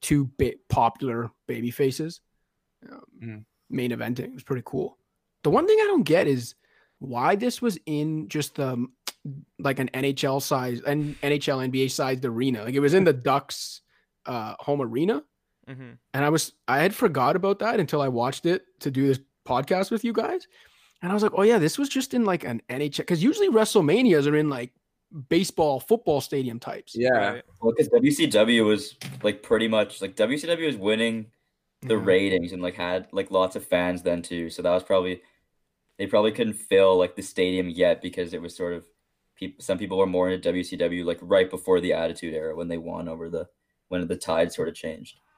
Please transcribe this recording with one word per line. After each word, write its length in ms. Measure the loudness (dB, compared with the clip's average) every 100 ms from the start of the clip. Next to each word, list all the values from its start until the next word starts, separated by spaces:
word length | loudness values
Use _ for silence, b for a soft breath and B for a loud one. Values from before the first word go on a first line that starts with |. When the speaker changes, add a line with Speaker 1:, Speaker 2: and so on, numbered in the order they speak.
Speaker 1:
two 240 | 0 0 0
bit 420 | -2 -4 -4 _
popular 600 | 2 2 2 -4 -4 -6 -12 -10
baby 240 | -6 -6
faces, 500 | 0 0 0 -8 -8 _ _ _ _ _ _ -20
um, 140 | -20 -20 _
Speaker 2:
Mm. 240 | -14 -14 -18 _ _
Speaker 1:
main 220 | -4 -2
eventing. 340 | -4 -4 -6 -8
It 80 |
was 100 | -12
pretty 200 | -8 -8 -6
cool. 340 | -8 -8 -10 _ _ _ _
The 60 | 0
one 180 | 2 4
thing 120 | 4
I 40 | 4
don't 180 | 2
get 240 | 4 2 2
is 280 | 0 -4 -16 _ _ _ _
why 360 | -8 -2 0 2
this 260 | 0 -2
was 180 | -4 -4 -4
in 440 | -4 -2 -4 -6
just 260 | -6 -6 -4
the, 300 | -4 -4 -6 _ -14 -14 -14 -14 -18 _
like, 200 | -4 -2
an 100 | -4
N 160 | -2 -2
H 180 | 0
L 160 | 0 0
size, 420 | 0 -2 -2 -4
an 360 | -2 -2 -2 -4
N 80 | -2
H 180 | -2 0
L, 120 | -2
N 100 | -2
B 120 | 0
A 40 | -2
sized 360 | 0 -2 -2 -4
arena. 380 | -2 -2 -2
Like, 120 | -2 0
it 40 |
was 120 | 4
in 120 | 6 4
the 80 |
Ducks, 680 | 4 2 0 0 -12 -12 -14 _ _ _ _ -10
uh, 300 | -8 -8 -10
home 220 | -2 -2
arena. 440 | 0 -2 0 -2 -4 _ _ _ -20
Speaker 3:
Mm-hmm. 280 | -18 -18 -20 _
Speaker 1:
And 100 | 0 2
I 40 |
was, 240 | 2 -2 -8 -2
I 120 | 2
had 160 | 2 2
forgot 400 | 0 2 2 2
about 240 | 0 0
that 200 | 0 0
until 220 | 0 0
I 60 | 0
watched 360 | 0 -2 -2 -2
it 200 | -2 -4 _
to 100 | -4
do 160 | 0 2
this 120 | 0 -2 _ -4
podcast 460 | -2 0 0 0
with 120 | -2 -2
you 80 |
guys. 340 | -2 -2 -4 -8 b b b b b
And 100 | -4
I 20 |
was 100 | 0
like, 100 | 2 4
"Oh 60 |
yeah, 160 | 4 6
this 180 | 4 0
was 120 | -2
just 240 | -2 -2
in, 120 | 0 0
like, 200 | 0 -2
an 160 | -8 -6
N 120 | -4
H 180 | -4 -4
L," 60 | -2
'cause 160 | 2
usually 280 | 2 4 4
WrestleManias 840 | 4 4 4 4 4 6 6 4
are 40 | 2
in, 140 | 0
like, 240 | -2 -8 _ _ _ _ -18 0
baseball, 500 | 0 0 0 0 0
football 400 | 0 0 2 0
stadium 380 | 0 -4 -4 -6
types. 380 | -10 -12 -10 -2
Speaker 2:
Yeah. 120 | 2
Speaker 3:
Right. 340 | 4 2 -4 -12 _
Speaker 4:
Well, 120 | -2
'cause 160 | 2 4
W 220 | 4 4
C 160 | 2 2
W 380 | 4 6 6 4
was, 300 | 2 -2 -14 -14 -4
like, 200 | -2 -2
pretty 240 | 0 0 2
much, 340 | 2 0 -2
like, 140 | -10 -2
W 220 | 0 0
C 100 | -2
W 180 | -2 -2
was 100 | -2
winning 540 | -2 0 0 -2 -8 _ _ _ _ _ -2
the 100 | 0
Speaker 1:
Yeah. 0 |
Speaker 4:
ratings 560 | 4 4 4 0 -2
and, 80 | -6
like, 140 | -8 -6
had, 340 | -4 -4 -4
like, 200 | -6 -2
lots 240 | 0 0 -2
of 100 | -2
fans 380 | 0 0 -2
then 180 | -2 -2
too. 280 | -4 -8 -8
So 120 | -4
that 120 | 0
was 100 | 0
probably, 380 | 2 0 0 -6 b b _ _ _ _ _ _
they 100 | 0
probably 240 | 2 2
couldn't 220 | 2 -2 -4
fill, 420 | 2 6 8 6
like, 180 | 4 -2
the 80 |
stadium 460 | -10 0 0 2 -2
yet 320 | 2 2 2
because 320 | -2 -8 -8
it 80 | -8
was 140 | -12 -8
sort 180 | -6
of 140 | -6 -12 _ _ _ _ _
peop-, 260 | -14 -12
some 160 | -6 -4
people 200 | -2 0
were 100 | 0
more 220 | 2 0
into 120 | 0
W 220 | -2 -2
C 140 | -4 -2
W, 280 | -2 -2 -4
like, 140 | -6
right 280 | 2 2 2
before 320 | -2 0 0
the 120 | 2
Attitude 400 | 0 -2 -6 -8
Era 220 | -6 -6 -6
when 140 | -6
they 80 | -8
won 300 | -8 -8 -8
over 200 | -10 -8
the, 200 | -8 -10 _ _ _ _
when 180 | -6 -4
the 100 | -6
tide 360 | -2 0 0
sort 160 | 0 -6
of 60 | -6
changed. 440 | -12 -12 -16 -20 _